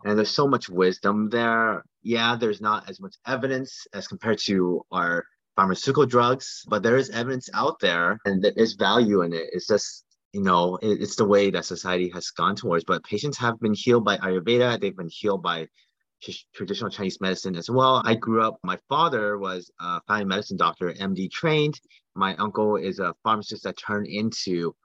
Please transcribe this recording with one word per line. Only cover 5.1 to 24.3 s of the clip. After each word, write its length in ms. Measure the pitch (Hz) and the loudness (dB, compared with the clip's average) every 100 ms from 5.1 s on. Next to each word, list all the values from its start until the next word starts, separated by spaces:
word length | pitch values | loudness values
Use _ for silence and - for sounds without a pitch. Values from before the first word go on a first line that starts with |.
| 87 - _ _ - | -2 -4 _ _ 0
pharmaceutical 480 | 95 - - 139 131 | 0 0 0 2 4
drugs, 600 | 123 120 131 - - - | 4 4 2 -4 -14 -2
but 160 | 107 | 0
there 140 | 113 127 | 4 2
is 120 | 135 | 2
evidence 380 | 110 123 127 - | -2 -4 -6 -6
out 260 | 101 135 160 | -2 -2 0
there 400 | 95 85 87 107 101 | 0 2 0 0 0
and 180 | 95 | 2
there 80 | 98 - | 2 4
is 160 | 113 | 2
value 480 | 113 98 110 113 101 | 2 2 4 4 4
in 100 | 85 | 2
it. 160 | 82 80 | -2 -6
It's 140 | 90 - | -6 0
just, 360 | 87 - - _ _ _ | 0 0 -12 _ _ _
you 80 | 101 | -2
know, 340 | 95 90 87 90 | 2 4 2 0
it, 200 | 110 101 | 0 -2
it's 140 | - - | -2 0
the 80 | |
way 260 | 107 101 101 | 4 6 4
that 140 | 92 | 0
society 460 | - 87 92 90 90 | -4 -6 -2 -2 -2
has 200 | 87 - | -4 -10
gone 260 | - 85 101 | 0 0 0
towards, 260 | - 85 | 0 0
but 220 | 82 85 - | 0 -2 -2
patients 320 | 104 147 139 | -4 -4 -2
have 200 | 120 113 | -2 0
been 120 | 110 | -2
healed 300 | 104 - 120 | 0 4 4
by 140 | 104 95 | 4 0
Ayurveda. 640 | 95 92 87 120 123 113 | 0 0 2 4 4 2
They've 160 | 95 95 | -2 -4
been 120 | 85 | -10
healed 340 | - 104 98 | -4 -2 -2
by 260 | 85 82 80 _ _ _ _ _ | -2 -4 -6 _ _ _ _ _
tr-, 100 | - - - | -16 -16 -16
traditional 360 | - 92 98 92 | -10 -8 -6 -6
Chinese 320 | - 95 - | -4 -6 -2
medicine 340 | 95 92 95 87 | -2 -2 -4 -6
as 140 | 85 | -2
well. 320 | 123 131 131 | 2 4 4
I 120 | 113 113 | 2 0
grew 260 | 113 113 | 2 2
up, 160 | 110 107 | 2 0
my 140 | 92 90 - | -6 -8 -2
father 480 | 143 165 120 104 104 | 0 2 0 -2 -2
was 340 | 95 92 87 - | -4 -8 -10 -12
a 220 | 87 87 | -8 -6
family 240 | - 107 101 | -2 -2 0
medicine 320 | 95 107 95 | -2 -2 0
doctor, 360 | 85 - 87 85 | 0 0 -4 -4
M 140 | 98 | -4
D 160 | 95 185 | -4 -4
trained. 500 | - 165 156 151 147 _ _ _ - | -2 0 2 2 -2 _ _ _ -4
My 200 | 95 82 | -2 -2
uncle 400 | 104 101 107 104 | -2 0 2 2
is 240 | 90 92 | -2 -4
a 140 | 90 - | -4 -2
pharmacist 400 | 113 110 104 107 | 0 -2 -2 -10
that 140 | 117 - | -8 -8
turned 300 | - 104 104 | -4 -4 -4
into 680 | 98 113 | -4 -4